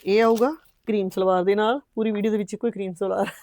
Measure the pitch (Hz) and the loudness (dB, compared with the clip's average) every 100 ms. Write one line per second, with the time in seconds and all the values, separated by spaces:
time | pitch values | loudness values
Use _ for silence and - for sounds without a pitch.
0 | - 202 226 226 247 320 _ _ - 214 | 0 2 4 4 2 -2 _ _ -4 -2
1 | 190 - 190 185 180 202 214 269 - - | -2 0 2 2 2 2 2 0 -4 -4
2 | 220 208 214 208 202 202 240 196 190 170 | -2 0 -2 -2 -4 -6 -6 -4 -8 -4
3 | 190 190 202 - | -4 -2 -4 2